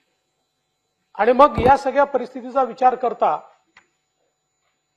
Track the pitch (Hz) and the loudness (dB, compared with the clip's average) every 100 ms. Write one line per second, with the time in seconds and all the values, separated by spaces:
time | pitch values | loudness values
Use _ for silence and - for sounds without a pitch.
0 | _ _ _ _ _ _ _ _ _ _ | _ _ _ _ _ _ _ _ _ _
1 | _ - 214 254 285 - 240 269 262 269 | _ -4 0 4 4 4 2 2 0 -2
2 | 277 269 240 262 247 254 254 226 254 247 | 0 -2 -8 -12 -8 -4 -4 0 0 0
3 | 240 202 202 151 - _ _ _ _ _ | -4 -2 -2 -4 -10 _ _ _ _ _
4 | _ _ _ _ _ _ _ _ _ | _ _ _ _ _ _ _ _ _